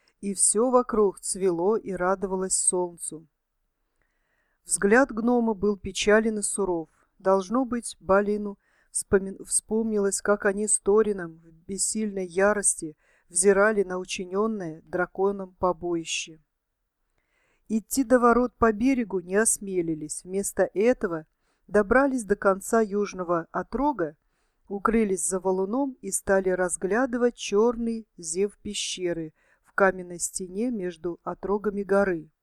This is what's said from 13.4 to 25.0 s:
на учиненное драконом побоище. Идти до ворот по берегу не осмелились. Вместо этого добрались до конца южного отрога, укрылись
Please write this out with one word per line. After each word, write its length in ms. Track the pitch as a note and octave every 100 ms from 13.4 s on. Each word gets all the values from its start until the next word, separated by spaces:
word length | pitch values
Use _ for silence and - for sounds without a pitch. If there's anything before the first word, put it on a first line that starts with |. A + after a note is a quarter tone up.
| G3 G3 G#3 G#3
на 160 | F#3 F#3
учиненное 840 | F#3 - F3+ F#3+ A3 G#3+ E3+ D#3
драконом 720 | - F3+ F3 - G3 G3+ F#3 -
побоище. 840 | F#3 E3+ F3 E3+ D#3+ - - D#3+ _ _ _ _ _ _ _ _ _ _ _ _ -
Идти 300 | A3 - -
до 160 | A3+ B3+
ворот 340 | A#3+ A#3 B3 -
по 160 | A3+
берегу 480 | G#3 B3+ B3+ G#3 F#3+
не 140 | F3 G3
осмелились. 920 | - - G3+ F#3 E3 D#3 D3+ - F3+
Вместо 380 | F#3+ G3 - F#3
этого 520 | F3+ A3+ B3+ G3 D#3+ D#3 _ _ _ -
добрались 580 | G3+ G3+ A#3+ C#4 C4 G3
до 100 | G3+
конца 460 | G3+ G3 - A3+
южного 640 | G#3+ G3+ G3 F#3 E3+ E3+ E3
отрога, 680 | F3+ F3 A3+ C#4+ A#3 D#3 D#3 _ _ _ _ -
укрылись 580 | G3 G#3 A3+